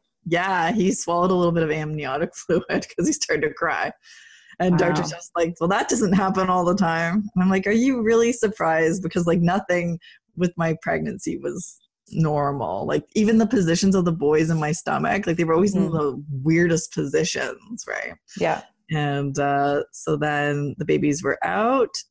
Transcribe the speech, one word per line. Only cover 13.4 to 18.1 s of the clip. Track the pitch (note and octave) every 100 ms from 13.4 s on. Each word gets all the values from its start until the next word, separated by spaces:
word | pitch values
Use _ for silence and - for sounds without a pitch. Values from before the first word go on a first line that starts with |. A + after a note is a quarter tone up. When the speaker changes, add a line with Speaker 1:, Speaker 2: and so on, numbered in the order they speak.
| A3+
Speaker 1:
positions | A#3+ E3+ E3 G3 F#3+
of | F3
the |
boys | E3 C#3+ D#3 D#3+
in | E3
my | D3+
stomach, | D#3 - D3 D3 G3 G#3
like, | F3
they |
were | E3
always | D#3+ G3+ G3
in | F#3+
Speaker 2:
Mm. |
Speaker 1:
the | D#3+ D3 C3 D3 C3+
weirdest | C#3+ D#3+ F3 E3 -
positions, | - D3 D3 D#3+ - C3 - - A#3 -
right? | G1+ -